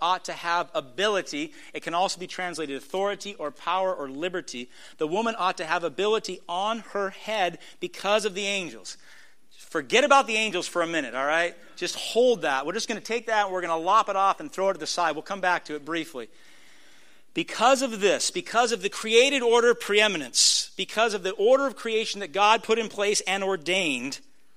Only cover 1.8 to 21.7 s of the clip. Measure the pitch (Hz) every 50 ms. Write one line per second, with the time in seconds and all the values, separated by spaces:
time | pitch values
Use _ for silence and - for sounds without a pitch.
1.8 | - 165 165 175 196 185 - 175 185 - - - 185 175 165 156 156 139 139 127
2.8 | - - - 190 196 202 202 185 - 202 202 - 160 143 127 - - 170 180 190
3.8 | 190 185 180 160 143 135 135 143 170 180 180 175 139 - - 120 123 - - -
4.8 | - - - - 160 151 170 208 226 233 220 - 180 185 175 - 170 160 170 175
5.8 | 170 160 131 - 196 208 220 214 - - 180 - - - 175 185 196 214 233 226
6.8 | 196 - - 202 196 190 - - - 214 220 214 185 175 175 - - - - -
7.8 | - - - - - 196 208 220 202 214 175 208 202 196 202 196 180 147 110 104
8.8 | 92 - - - - - - - - - - - - - - - - - - 165
9.8 | 135 120 190 233 285 - 277 277 - 226 220 214 220 214 180 180 - - - 175
10.8 | 165 165 165 156 139 117 117 131 135 147 156 165 175 175 - - - - - -
11.8 | 175 170 - - - - - 226 247 254 233 175 156 147 135 135 143 160 190 226
12.8 | - - 226 175 - - 220 240 226 226 220 208 208 190 185 185 175 170 165 165
13.8 | 160 185 208 220 202 214 196 190 196 196 175 - 160 139 - 185 190 196 185 156
14.8 | 156 - - 175 170 160 147 156 - - 202 196 180 180 175 156 - - 151 147
15.8 | 139 151 165 165 156 - - 123 113 - - - - - - - - - - -
16.8 | - - - - - - - - - - - 160 170 - - - 220 254 269 247
17.8 | 269 240 226 196 202 185 151 123 - - - 180 170 - - 226 247 226 233 190
18.8 | 180 196 - - - 220 226 233 262 277 285 269 240 233 233 233 233 240 233 233
19.8 | - - 202 208 214 208 190 160 131 117 101 - - - - - - - - -
20.8 | 190 - - 214 233 233 202 196 175 190 190 - 196 233 262 277 277 262